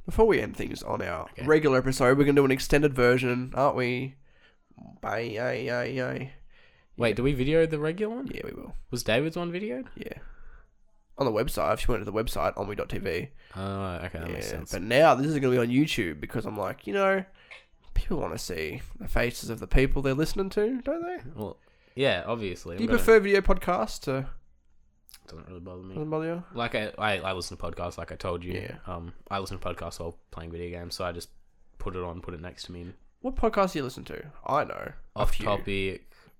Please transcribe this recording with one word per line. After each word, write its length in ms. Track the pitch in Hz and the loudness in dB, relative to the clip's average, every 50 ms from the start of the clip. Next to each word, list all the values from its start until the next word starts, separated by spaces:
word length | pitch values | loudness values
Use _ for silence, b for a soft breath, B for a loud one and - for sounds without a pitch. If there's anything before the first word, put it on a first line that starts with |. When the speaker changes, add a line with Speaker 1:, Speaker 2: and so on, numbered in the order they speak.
| - | -8
Speaker 1:
Before 200 | - - - 226 | -2 4 6 6
we 160 | 226 170 - | 8 6 4
end 160 | 110 - - | 2 -2 -4
things 260 | - - - - - - | -6 -6 -6 -8 -8 -4
on 180 | 101 - - | -4 -4 -4
our 280 | 92 90 87 - - - | -2 -4 -6 -6 -8 -10
Speaker 2:
Okay. 140 | - - 127 | -10 -4 4
Speaker 1:
regular 320 | 143 156 156 151 143 131 | 6 6 6 8 6 4
episode, 400 | 127 127 131 131 - 131 123 135 | 4 4 2 2 4 6 8 8
we're 80 | 139 143 | 8 8
gonna 100 | 143 139 | 8 8
do 80 | 143 139 | 8 6
an 60 | 135 | 6
extended 420 | 131 135 - - 156 143 151 147 135 | 4 2 4 4 6 6 6 4 6
version, 600 | 131 123 123 127 127 131 123 123 123 127 127 - | 6 6 6 6 6 4 2 0 0 -2 -4 0
aren't 220 | 127 139 143 - | 2 4 4 4
we? 380 | 127 127 120 127 123 131 131 131 - b b b b b b b b _ _ _ - - - - - | 2 0 0 -2 -2 -4 -6 -10 -14 b b b b b b b b _ _ _ -20 -20 -20 -16 -10
Bye, 200 | - 107 104 113 | -6 -4 -4 -4
yay, 460 | 117 120 104 110 120 127 127 117 127 | -4 -4 -4 -4 -4 -2 -4 -4 -4
yay, 280 | 123 120 123 120 117 131 | -4 -4 -4 -4 -4 -4
yay. 400 | 131 127 131 131 - 135 - - - - b b b b b b b b b - | -4 -4 -4 -4 -6 -8 -10 -12 -16 -20 b b b b b b b b b -4
Speaker 2:
Wait, 120 | - 120 113 | 0 0 0
Speaker 1:
Yeah. 60 | 101 | 2
Speaker 2:
do 80 | 120 123 | 2 2
we 100 | 139 147 | 2 2
video 320 | 123 127 143 156 165 165 | 2 2 4 4 4 4
the 140 | 160 156 147 | 4 2 -2
regular 340 | 151 156 165 185 214 214 233 | -2 -2 -2 -2 -4 -4 -4
one? 120 | 247 277 | -6 -8
Speaker 1:
Yeah, 140 | - - - - | -8 -8 -8 -8
we 80 | - | -8
will. 240 | - - - - - - - - | -10 -10 -10 -10 -10 -10 -8 -6
Speaker 2:
Was 120 | 127 120 - | -6 -4 0
David's 340 | - 107 123 147 160 160 | 2 2 2 2 0 -2
one 140 | 180 175 170 | -4 -4 -4
videoed? 340 | 170 180 208 220 247 262 262 - - | -4 -6 -6 -6 -6 -8 -10 -12 -12
Speaker 1:
Yeah. 220 | - - - - - b b b b b b b b b b _ _ _ _ _ _ _ _ - | -12 -12 -10 -10 -12 b b b b b b b b b b _ _ _ _ _ _ _ _ -6
On 80 | - 139 | -2 -2
the 60 | 123 | 0
website, 420 | 107 107 127 - - - 76 78 107 | 2 2 0 0 0 0 2 2 2
if 120 | 113 - | 2 2
you 60 | - 123 | 2 2
went 100 | 101 101 | 2 0
to 60 | 101 | -2
the 60 | 95 110 117 | -2 -2 -2
website, 300 | - - - 76 98 - | 0 -2 0 0 0 0
onwe 200 | - 101 101 104 | -2 -4 -4 -4
dot 140 | 98 - - | -4 -4 -4
T 80 | - | -6
V. 320 | 98 98 95 85 87 - - b b b b - | -4 -2 -2 -2 -2 -4 -6 b b b b -10
Speaker 2:
Oh, 380 | 95 95 98 98 98 98 92 87 85 87 | -8 -6 -6 -4 -4 -4 -4 -6 -6 -6
okay, 160 | 90 - 82 | -8 -8 -8
that 100 | 80 87 | -8 -8
makes 180 | 87 - - | -6 -6 -6
Speaker 1:
Yeah, 40 | 52 | -6
Speaker 2:
sense. 200 | - - 82 - - | -6 -8 -6 -6 -6
Speaker 1:
but 80 | 95 | -6
now 340 | 90 110 120 139 160 156 131 | -2 2 6 8 8 8 8
this 120 | 123 139 | 6 2
is 120 | 151 156 143 | 0 0 2
gonna 120 | 135 127 127 | 2 4 4
be 40 | 127 | 4
on 80 | 117 120 | 2 4
YouTube 500 | 123 135 156 156 - - 101 82 76 73 | 4 2 2 2 0 -2 -2 -2 -4 -6
because 260 | - - - 120 - | -8 -6 -6 -6 -6
I'm 120 | - 107 | -6 -6
like, 280 | 104 95 92 - - - | -4 -4 -6 -6 -8 -8
you 80 | 208 196 | -4 0
know, 300 | 196 196 196 190 190 190 - B B B B B B B B _ _ - - - | 2 2 2 2 0 -2 -6 B B B B B B B B _ _ -20 -2 0
people 260 | - - - - 147 | 0 0 2 0 -2
wanna 180 | 110 85 80 | -2 -4 -6
see 440 | - - - 90 80 80 76 - 131 - - - - | -6 -8 -6 -6 -6 -6 -6 -6 -8 -10 -12 -12 -10
the 80 | 208 | -4
faces 420 | - - 120 120 120 120 - - 113 | 0 2 2 2 0 -2 -4 -8 -8
of 100 | 113 113 | -8 -8
the 60 | 113 | 0
people 340 | 98 - 131 135 135 - 143 | 4 6 6 6 6 4 2
they're 120 | 135 135 131 | 2 2 2
listening 360 | 139 160 - - 196 190 190 | 2 0 0 0 -2 -2 -2
to, 300 | - 208 208 226 269 247 | 0 0 0 0 0 -2
don't 220 | - 277 311 339 339 | -2 -4 -4 -4 -4
they? 160 | 349 359 330 - - - | -8 -8 -10 -12 -12 -10
Speaker 2:
Well, 240 | - 104 92 - - b b b b b b _ | -8 -10 -10 -10 -14 b b b b b b _
yeah, 280 | 123 135 131 101 87 - | 0 2 2 2 2 0
obviously. 500 | 101 117 117 107 95 90 - - 87 85 | -4 -4 -4 -4 -6 -6 -8 -10 -10 -4
Speaker 1:
Do 80 | - 226 | -2 2
you 60 | 220 | 4
Speaker 2:
I'm 60 | 233 | 4
gonna 60 | 233 - | 6 8
Speaker 1:
prefer 140 | 226 226 214 | 8 8 8
video 180 | 196 202 196 196 | 8 6 4 4
podcasts 600 | 185 202 190 185 - 175 175 202 220 214 - - | 6 4 4 4 4 2 0 0 0 -4 -6 -6
to 260 | - 143 131 135 135 - - - - - _ _ _ _ _ - _ _ _ _ _ _ - - _ | -4 -2 -2 -2 -4 -6 -10 -12 -16 -20 _ _ _ _ _ -20 _ _ _ _ _ _ -20 -20 _
Speaker 2:
Doesn't 200 | - 78 82 - | -20 -18 -18 -16
really 120 | - 92 87 | -14 -14 -14
bother 220 | 87 95 90 90 92 | -12 -12 -12 -12 -12
me. 100 | 95 95 | -10 -8
Speaker 1:
Doesn't 160 | - 151 156 | -6 -4 -4
bother 160 | 156 156 160 | -4 -2 -2
you? 180 | 165 170 175 175 - - | -4 -4 -6 -8 -8 -6
Speaker 2:
Like, 220 | 117 120 117 - | -4 -4 -2 -2
I, 160 | 117 107 101 - | -2 -2 -4 -4
I, 200 | - 107 107 101 92 | -2 0 0 0 0
I 120 | 92 95 95 | -2 -2 -4
listen 220 | 90 87 - - | -4 -6 -8 -8
to 60 | - 90 | -8 -8
podcasts, 340 | 85 82 - 87 87 - | -8 -6 -6 -6 -8 -8
like 140 | - 85 - | -8 -10 -10
I 40 | 80 | -10
told 280 | - - 92 87 85 87 | -6 -4 -4 -4 -4 -4
you. 100 | 87 90 | -6 -6
Speaker 1:
Yeah. 220 | 95 - - - - - | -6 -6 -8 -12 -12 -10
Speaker 2:
Um, 260 | - 90 85 85 82 - - - - | -10 -10 -10 -10 -12 -14 -14 -10 -6
I 80 | 98 98 | -6 -4
listen 180 | 95 90 95 | -4 -6 -8
to 60 | 90 - | -6 -6
podcasts 340 | 92 85 - 85 82 - - | -6 -6 -6 -8 -10 -8 -8
while 180 | 85 85 85 - _ _ | -10 -10 -10 -12 _ _
playing 200 | - 80 82 82 | -16 -14 -12 -10
video 260 | 85 85 87 87 87 | -10 -8 -8 -8 -8
games, 180 | 87 87 85 - | -10 -10 -10 -8
so 100 | - 92 | -6 -6
I 60 | 87 | -6
just 180 | 85 87 - - - - - _ _ _ - - - | -6 -8 -12 -14 -18 -20 -20 _ _ _ -20 -20 -12
put 180 | - - 101 90 | -8 -8 -6 -4
it 80 | 92 90 | -4 -6
on, 180 | 87 85 90 | -6 -8 -8
put 120 | - 92 87 | -10 -10 -10
it 80 | 80 | -10
next 220 | 85 90 - - - | -12 -12 -14 -14 -14
to 60 | - 90 | -14 -12
me. 80 | 87 | -12
And 120 | 85 90 - - - - _ _ | -12 -14 -16 -18 -20 -20 _ _
Speaker 1:
What 140 | - 254 262 | -8 -6 -2
podcasts 380 | - - 220 226 - 196 185 - | 0 2 2 4 2 2 2 0
do 60 | 160 | -2
you 40 | 135 | -4
listen 200 | 120 - - - | -4 -8 -10 -12
to? 200 | - - - - 151 - - - | -12 -12 -12 -12 -14 -18 -10 -4
I 180 | - - 147 120 | -2 0 0 0
know 260 | - 50 50 - - - - - - - | -2 -6 -8 -10 -10 -10 -12 -16 -10 -2
a 40 | - | 2
Speaker 2:
Off 160 | - - - | 4 6 6
Speaker 1:
few. 100 | - 104 | 4 4
Speaker 2:
Topic, 640 | 104 101 98 - 104 98 98 95 95 90 - - b b b b b b | 2 0 0 0 -2 -2 0 0 -2 -4 -6 -10 b b b b b b